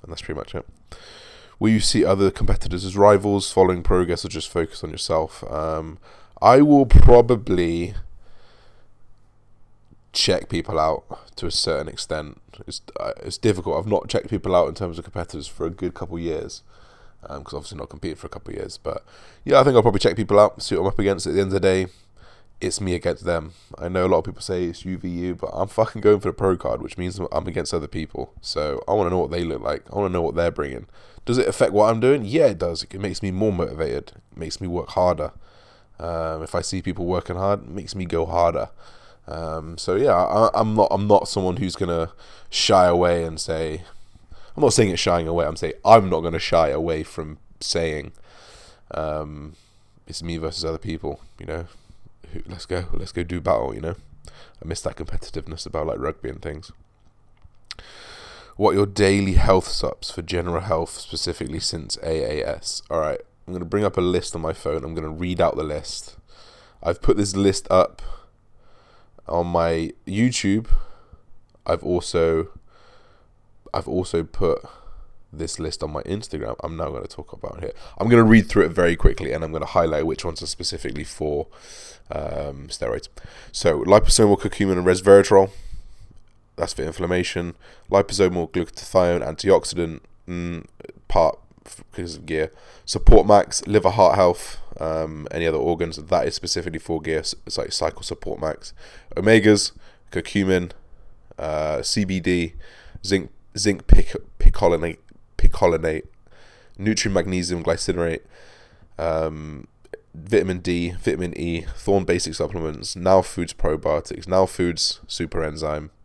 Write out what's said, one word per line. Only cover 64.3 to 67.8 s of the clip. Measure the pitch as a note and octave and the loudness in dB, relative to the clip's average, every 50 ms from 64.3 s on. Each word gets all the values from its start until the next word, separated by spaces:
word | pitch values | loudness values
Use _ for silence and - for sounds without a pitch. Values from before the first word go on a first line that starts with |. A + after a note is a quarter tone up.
| - | -8
on | E2+ | -6
my | D#2+ D#2+ | -6 -6
phone. | E2 - - C#2+ D2+ D#2+ | -6 -6 -6 -6 -6 -6
I'm | B1+ D#2 E2 | -6 -8 -8
gonna | D#2+ D#2 D#2 | -8 -8 -8
read | D#2 D#2+ F2 F2+ F2+ F2 | -8 -8 -6 -6 -2 0
out | F2 D#2+ - | 0 0 0
the | - | -2
list. | D#2 D2+ D2+ D2+ - - - - - - - - _ _ - - - - - - - _ _ _ | -6 -6 -6 -8 -10 -10 -14 -14 -14 -16 -20 -20 _ _ -20 -20 -20 -20 -20 -20 -20 _ _ _
I've | - E2+ F2 - | -4 -4 -4 0
put | - B2+ A#2 | 2 2 2
this | G2+ G2+ G2 F#2 | 2 0 -2 0
list | G2 G2+ G2 F#2+ - - - | 2 2 2 2 0 -2 2
up | F#2 F#2 | 2 2